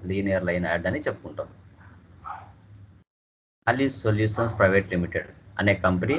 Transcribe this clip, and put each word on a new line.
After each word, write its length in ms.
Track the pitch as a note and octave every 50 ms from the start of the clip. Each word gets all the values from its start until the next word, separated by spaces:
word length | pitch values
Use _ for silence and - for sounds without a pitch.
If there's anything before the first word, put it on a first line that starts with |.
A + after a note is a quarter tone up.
linear 380 | F#2 F2+ F#2+ G2 G2 G2 F#2+ F#2
line 260 | F2+ F2 F2 F2+ F2
add 200 | D#2+ E2+ F2 E2+
అని 140 | F#2 - -
చెప్పుకుంటాం. 480 | - B2+ G#2 - - D#2+ D2 - - - - - - - - - - - - - - - - - - - - - - - - - - - - - - - - - _ _ _ _ _ _ _ _ _ _ _ _ _
Tally 200 | A#2 A#2+ C3 C#3 C3
Solutions 600 | - - - A2 G#2+ G#2 A2 G#2+ - - A#2 A2
Private 360 | - - G2+ F#2+ G2 G2 F#2+ -
Limited 380 | F#2 F2 F2 E2+ - E2 - - - - - - -
అనే 180 | - G2 G2+ F#2+
కంపెనీ 420 | F2+ G2+ F#2 F#2 F2+ F#2 A2+ C#3+